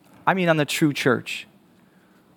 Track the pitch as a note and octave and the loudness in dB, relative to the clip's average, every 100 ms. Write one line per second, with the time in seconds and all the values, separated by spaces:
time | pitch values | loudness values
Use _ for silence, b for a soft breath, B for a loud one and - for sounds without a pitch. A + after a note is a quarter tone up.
0 | _ - - F#3 F3 D#3+ C#3 - D#3 C3+ | _ -6 -2 0 2 2 0 0 0 2
1 | C#3+ A2+ - - - _ _ _ b b | 0 0 -4 -14 -14 _ _ _ b b
2 | b b b | b b b